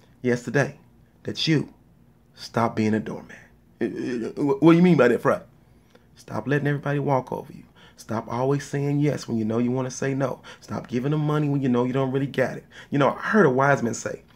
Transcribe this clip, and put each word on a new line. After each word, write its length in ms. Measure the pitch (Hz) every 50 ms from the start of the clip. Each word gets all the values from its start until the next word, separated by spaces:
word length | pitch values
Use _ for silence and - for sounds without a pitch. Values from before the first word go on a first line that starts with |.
| _ _ _ _
yes, 220 | - 123 117 120 -
today, 320 | 123 120 143 127 139 - - - _ _ _ - _ _ _ -
that 240 | 110 104 - - 160
you 260 | 160 135 - - - _ _ _ _ _ _ _ _ _ _ _ _
stop 400 | - - - - 117 117 113 -
being 180 | 110 110 107 107
a 60 | 107
doormat. 480 | - - - 71 - - - - - - _ _ _ _ _ _
Uh, 40 | 117
uh, 20 | 101
uh, 420 | - - 127 131 123 120 113 110
wh-, 320 | - - 147 139 139 139
what 80 | 151 165
do 60 | 165
you 60 | 170
mean 140 | 180 185 170
by 120 | 135 123 120
that, 140 | 117 113
Fry? 180 | - 135 110 - - - _ _ _ _ _ _ _ _ _ _ _ _ _
Stop 320 | - - - 113 110 104
letting 220 | 123 143 143 143 147
everybody 320 | 143 139 - 143 143 147
walk 320 | 139 143 135 127 127 -
over 200 | - - - 143
you. 120 | - - - - _ - - - -
Stop 360 | - - - 113 113 - -
always 320 | 120 120 131 135 143 139 143
saying 360 | - - 143 143 143 143 143
yes 260 | 147 147 - - -
when 100 | - 117
you 80 | 110 110
know 140 | 107 110 120
you 140 | 123 120
wanna 180 | 127 131 127 131
say 240 | - - - 139 135
no. 280 | 135 139 123 - - - - - -
Stop 260 | - - 107 - -
giving 240 | - 113 123 123 143
them 160 | 151 151 151
money 220 | 147 151 151 151 143
when 140 | 143 139
you 60 | 135 131
know 140 | 120 120
you 100 | 127 127
don't 200 | 123 139 135 131
really 160 | 131 139 139 131
got 300 | 127 135 123 87 76 -
it. 60 | - - - - - -
You 100 | 135 143
know, 100 | 139 117
I 80 | - -
heard 280 | - - 208 220 180
a 40 | 139
wise 320 | 123 131 139 143 139 117
man 120 | 117 113 113
say, 280 | - - - - - - _ -